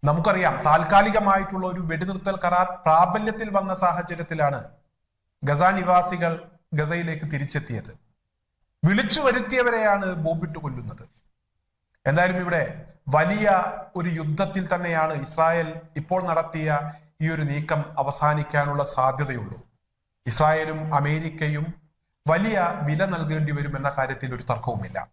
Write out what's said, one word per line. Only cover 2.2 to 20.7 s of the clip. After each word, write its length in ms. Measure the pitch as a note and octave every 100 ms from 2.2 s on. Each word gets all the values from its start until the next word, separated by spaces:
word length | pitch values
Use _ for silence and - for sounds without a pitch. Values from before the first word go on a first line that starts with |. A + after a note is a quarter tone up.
| G3 F#3+ F3+
കരാർ 240 | F3+ F3+ - -
പ്രാബല്യത്തിൽ 640 | D#3 F3+ G#3+ G#3+ A3 G#3+ G3
വന്ന 180 | F#3+ F#3
സാഹചര്യത്തിലാണ് 800 | F#3 E3+ F3 E3+ E3 D#3+ C#3+ C3+ G#2+ - _ _ _ _ _ _
ഗസ 180 | C#3 D3 F3+ G3
നിവാസികൾ 520 | F3 F3+ F3+ F3+ E3+ E3 - _ _ D3+
ഗസയിലേക്ക് 480 | D3+ E3+ E3+ D3+ D3+
തിരിച്ചെത്തിയത്. 600 | D3 C#3+ D3 - A#2 - - _ _ _ _ _ _ _ _ D#3+
വിളിച്ചു 320 | G3+ G#3+ - C#4
വരുത്തിയവരെയാണ് 840 | B3 G#3+ B3+ A#3+ A3+ G#3+ G3+ F#3+ F3+
ബോംബിട്ട് 360 | D#3+ E3 E3 D#3
കൊല്ലുന്നത്. 400 | D3+ B2 G#2+ - - _ _ _ _ _ _ _ _ _ -
എന്തായാലും 300 | D3+ F3+ F#3 F3
ഇവിടെ 180 | E3+ C#3 - - - - D3
വലിയ 320 | E3 G#3 G#3+ F#3 F3+ - - F#3
ഒരു 100 | E3+ E3
യുദ്ധത്തിൽ 460 | D#3 D3+ G3 G3 F3+
തന്നെയാണ് 420 | F3+ F3 E3 D#3 D3 C#3
ഇസ്രായേൽ 440 | - D#3+ E3+ D#3+ D#3 - -
ഇപ്പോൾ 200 | D3+ F#3 F3
നടത്തിയ 500 | D#3+ D#3+ D#3 D#3 D3 D3+ - _ _
ഈ 60 | D#3 D#3
ഒരു 80 | D3
നീക്കം 300 | C#3+ D3+ D#3 D3 -
അവസാനിക്കാനുള്ള 840 | C#3 C#3 D3+ D3+ D3 D3+ C#3+ C#3+ C#3 -
സാധ്യതയുള്ളൂ. 640 | C3 C3+ C#3+ B2 G2+ - - _ _ _ _ _ -
ഇസ്രായേലും 500 | A2 D3+ D#3+ D#3